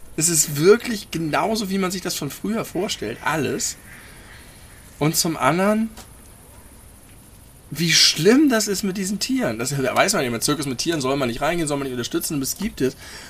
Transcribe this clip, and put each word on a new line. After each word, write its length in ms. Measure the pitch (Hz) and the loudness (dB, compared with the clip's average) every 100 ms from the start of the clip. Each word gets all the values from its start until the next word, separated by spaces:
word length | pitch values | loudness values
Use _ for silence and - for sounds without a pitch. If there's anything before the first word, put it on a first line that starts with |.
| - - | -12 -2
Es 120 | 160 | 0
ist 280 | 160 165 143 | 2 0 4
wirklich 540 | 175 226 240 208 - | 6 6 4 -6 -6
genauso, 580 | 165 160 143 185 220 190 | -6 -2 0 0 0 -2
wie 80 | 196 | -2
man 120 | 185 | -2
sich 100 | 185 | -2
das 140 | 180 | -6
von 160 | - 143 | -6 -6
früher 340 | - 190 220 | -6 -4 -4
vorstellt, 540 | - 170 202 - 107 - | -4 -4 -4 -4 -8 -6
alles. 520 | - 156 117 - - - - - - - - - - - - - - - | -2 -2 -2 -2 -4 -8 -16 -20 -20 -20 -20 -20 -20 -20 -20 -20 -14 -2
Und 180 | 147 160 | 0 0
zum 200 | 170 - | -2 0
anderen, 540 | 131 170 202 214 220 - - - - - - - - - - - - - - - - - - | 2 2 2 2 -2 -8 -20 -20 -20 -20 -20 -20 -20 -20 -20 -20 -20 -20 -20 -20 -20 -20 -10
wie 220 | 147 170 | -2 2
schlimm 560 | - - - 180 262 294 | 4 4 4 6 8 6
das 180 | 220 208 | 4 0
ist 140 | 185 | -2
mit 120 | 196 196 | -2 -2
diesen 220 | 185 202 | -4 -4
Tieren. 400 | - 262 160 110 | -2 0 0 -2
Das 180 | 127 139 | -4 -2
weiß 380 | 131 - 180 | 0 2 2
man 80 | 185 | 2
ja, 40 | 123 | 0
im 80 | 117 | -2
Zirkus 260 | - 147 139 | -2 -2 -2
mit 120 | 120 | -4
Tieren 220 | 165 160 | -2 -2
soll 160 | 131 143 | 0 0
man 120 | 123 | -2
nicht 120 | 113 | -2
reingehen, 260 | 143 170 151 | -2 0 0
soll 80 | 143 | -2
man 80 | 139 | -4
nicht 60 | |
unterstützen, 400 | 123 113 170 - | -4 -4 -4 -4
aber 80 | 147 | -4
es 120 | 131 - | -4 -4
gibt 240 | 208 - | -6 0
es. 160 | 127 - - - | -2 -2 -14 -18